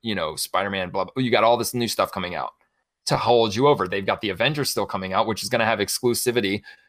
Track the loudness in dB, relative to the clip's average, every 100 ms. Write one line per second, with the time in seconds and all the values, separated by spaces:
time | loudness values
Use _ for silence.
0 | -6 -4 -4 -4 -4 -2 -2 -2 -4 -4
1 | -4 -2 0 4 4 4 0 -2 -4 0
2 | -2 -2 -6 -6 -8 -10 _ _ _ _
3 | -2 -2 4 4 4 4 4 4 2 -2
4 | -2 -2 -2 0 0 0 -2 -2 -4 -4
5 | -2 0 0 -2 -2 0 2 2 -2 0
6 | 0 0 0 0 0 -2 -6 -20